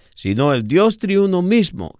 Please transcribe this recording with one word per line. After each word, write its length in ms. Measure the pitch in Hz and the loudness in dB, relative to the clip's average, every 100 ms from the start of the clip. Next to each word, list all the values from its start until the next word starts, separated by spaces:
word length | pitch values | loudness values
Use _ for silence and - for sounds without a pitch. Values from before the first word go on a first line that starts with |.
| _ - | _ -10
sino 380 | 95 107 143 | -4 0 0
el 140 | 131 107 | 0 0
Dios 300 | 160 220 208 | 2 2 0
triuno 440 | 190 196 196 185 | -2 0 0 0
mismo 580 | 180 233 185 - 82 | 0 0 0 -4 -12